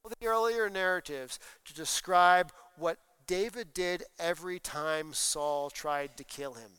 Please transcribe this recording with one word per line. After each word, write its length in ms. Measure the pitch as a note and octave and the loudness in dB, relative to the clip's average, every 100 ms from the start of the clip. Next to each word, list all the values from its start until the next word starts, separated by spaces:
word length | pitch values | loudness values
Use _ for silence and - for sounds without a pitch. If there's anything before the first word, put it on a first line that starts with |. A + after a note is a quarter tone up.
the 220 | A3 A3+ A3+ | -16 -8 0
earlier 440 | A3+ A3+ A#3 G#3+ | 2 2 2 0
narratives 680 | F#3+ F#3 F#3 - C#3+ B2+ - - - | 0 0 0 -2 -8 -8 -12 -14 -20
to 100 | - | -18
describe 760 | - D#3 - - F3+ F3+ F3+ F3+ - - - | -10 -4 -4 4 8 10 8 6 -2 -20 -6
what 220 | E3 E3 _ _ C#3 | -2 -2 _ _ -4
David 480 | F#3 G#3+ A#3+ G3+ | 0 0 -4 -8
did 300 | D#3+ F3+ F3+ - - | -2 -2 -2 -4 -4
every 420 | E3+ E3+ F3+ F3+ | -2 -2 -4 -8
time 520 | - D3+ D#3 D#3 D#3 | -8 -6 -2 -2 -4
Saul 580 | D3+ - D#3 D3 D3 C#3+ | -2 -2 0 0 0 -2
tried 460 | - D#3 C#3+ C#3+ - | -6 -4 -2 -4 -8
to 80 | |
kill 300 | C#3 - C#3 | -14 -10 -10
him. 160 | A#2+ A2+ | -10 -16